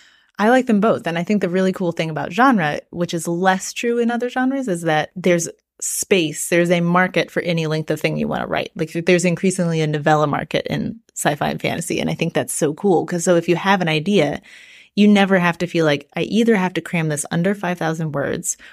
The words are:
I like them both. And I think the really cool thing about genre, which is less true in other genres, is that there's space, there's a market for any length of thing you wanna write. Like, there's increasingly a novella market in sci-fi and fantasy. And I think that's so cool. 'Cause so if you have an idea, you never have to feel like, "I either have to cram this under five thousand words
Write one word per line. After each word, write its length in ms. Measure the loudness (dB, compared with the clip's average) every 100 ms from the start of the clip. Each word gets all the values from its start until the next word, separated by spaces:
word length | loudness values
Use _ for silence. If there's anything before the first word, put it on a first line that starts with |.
| _ _ _ 0
I 120 | 4
like 160 | 4 4
them 140 | 2
both. 260 | 2 2 -2
And 100 | -4
I 60 |
think 160 | -2 0
the 80 | 0
really 240 | 0 0
cool 180 | 0 -2
thing 200 | -2 -4
about 220 | -4 -4
genre, 480 | 2 4 4 0 -4 -8
which 220 | -6 -4
is 140 | -4 -4
less 460 | 0 2 0 -2
true 260 | -4 -2 0
in 120 | 0
other 180 | -2 -2
genres, 380 | -2 -2 -2 -2
is 140 | -2
that 280 | 0 0 -2 -2
there's 320 | 2 2 0 -8 _ _
space, 680 | -8 -6 0 2 2 -4 0
there's 220 | 2 4
a 100 | 2
market 480 | 2 2 2 0 -2
for 140 | -2
any 240 | -2 -2 -2
length 240 | -2 -2
of 100 | -2
thing 160 | -2 -2
you 120 | -2
wanna 180 | -4 -2
write. 240 | -4 -4 -6
Like, 160 | -6
there's 320 | -2 2 2
increasingly 560 | 2 0 0 0 -2 0
a 60 | 0
novella 400 | 0 2 2 2
market 380 | -2 -2 -4 -2
in 300 | -4 -4 -8 _ -4
sci-fi 320 | -2 -2 -2
and 100 | -4
fantasy. 380 | -4 -4 -4 -4
And 100 | -4
I 60 |
think 200 | -2 -2
that's 180 | -2 -4
so 200 | -2 -2
cool. 300 | 0 2 2
'Cause 200 | 0 -2
so 100 | 2 2
if 120 | 2
you 80 | 0
have 240 | 0 0
an 80 | 0
idea, 520 | -2 2 2 2 -2 -12 -20 -20 -20 _
you 140 | 4 6
never 300 | 6 4 2
have 180 | 2 -2
to 100 | -2
feel 200 | 0 2
like, 200 | 0 -4
"I 60 | -6
either 300 | -2 2 4
have 200 | 2 0
to 80 | -4
cram 260 | -4 -2 -2
this 160 | -4 -2
under 240 | -2 0
five 240 | -2 -4 -4
thousand 340 | -4 -4 -4
words 460 | -4 -4 -4 -6 -8 -14